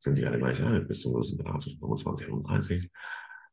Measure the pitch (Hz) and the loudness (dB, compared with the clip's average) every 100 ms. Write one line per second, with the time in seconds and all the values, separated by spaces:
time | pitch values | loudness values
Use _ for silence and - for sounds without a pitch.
0 | 69 69 - 60 64 - 117 110 - - | 2 2 4 2 2 2 4 4 2 -2
1 | 65 60 - - 50 - - - - - | 0 0 0 -2 -2 -4 -6 -6 -2 -2
2 | - - - - - 98 95 87 90 - | -2 -4 -4 -4 2 2 2 -2 -2 -10
3 | - - - - - | -12 -12 -12 -18 -20